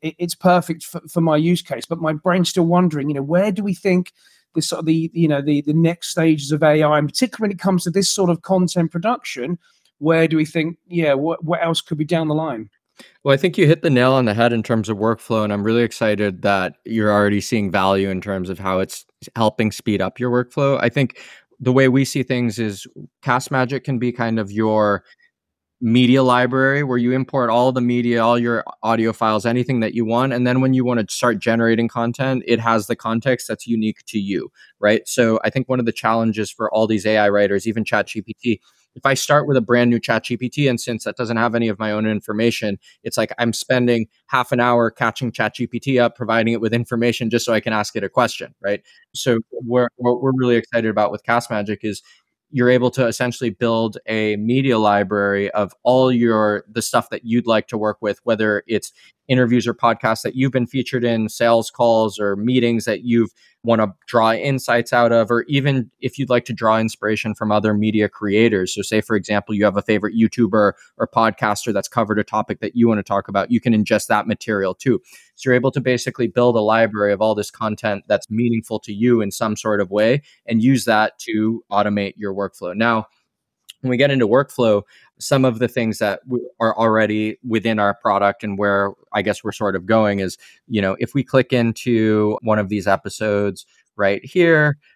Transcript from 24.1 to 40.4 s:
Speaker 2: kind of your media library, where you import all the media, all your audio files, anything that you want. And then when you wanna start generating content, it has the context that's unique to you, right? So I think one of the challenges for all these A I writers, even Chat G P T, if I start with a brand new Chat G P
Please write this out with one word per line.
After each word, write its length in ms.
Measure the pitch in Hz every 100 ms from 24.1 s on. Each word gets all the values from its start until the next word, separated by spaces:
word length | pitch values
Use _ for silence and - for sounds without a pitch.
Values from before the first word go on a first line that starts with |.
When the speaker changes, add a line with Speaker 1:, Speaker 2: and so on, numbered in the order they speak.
Speaker 2:
kind 260 | 120 117 113
of 140 | 101
your 520 | 101 110 107 104 98 - _ _ _ _ _ _ _
media 420 | 120 120 123 131
library, 640 | 127 123 123 131 135 139
where 140 | 143 123
you 140 | 120
import 360 | 131 131 139 120
all 240 | 117 131
the 80 | 127
media, 420 | 120 120 120 117
all 160 | 113 120
your 240 | 120 117 - -
audio 300 | 113 113 113
files, 340 | 107 110 107 110
anything 340 | 120 123 123
that 140 | 110
you 100 | 120
want. 280 | 110 117 131
And 120 | 120 123
then 140 | 127
when 140 | 131
you 100 | 131
wanna 220 | 123 120 107
start 300 | - 123 110
generating 500 | 117 113 113 113 117
content, 560 | 120 117 117 131 127 -
it 140 | 117
has 280 | 117 113 104
the 60 |
context 540 | 113 113 113 135 123 -
that's 180 | 107 -
unique 380 | 113 110 - -
to 100 | 110
you, 340 | 98 90 62 _ - _
right? 280 | 104 110 -
So 320 | - 117 110
I 80 | 107
think 180 | 135 123
one 120 | 127
of 60 | 117
the 60 |
challenges 580 | - 113 113 113 107 101
for 220 | - 135
all 140 | 107 110
these 200 | 110 104
A 100 | 107
I 140 | 104
writers, 360 | 101 101 101 113
even 180 | 107
Chat 240 | 107 107 92
G 120 | 110
P 140 | 104
T, 260 | 104 120 104 _ _ _
if 120 | - 135
I 80 |
start 340 | 135 - 147 147
with 80 | 131
a 60 |
brand 260 | 107 120 120
new 100 | 117
Chat 260 | - 113
G 120 | -
P 140 | 120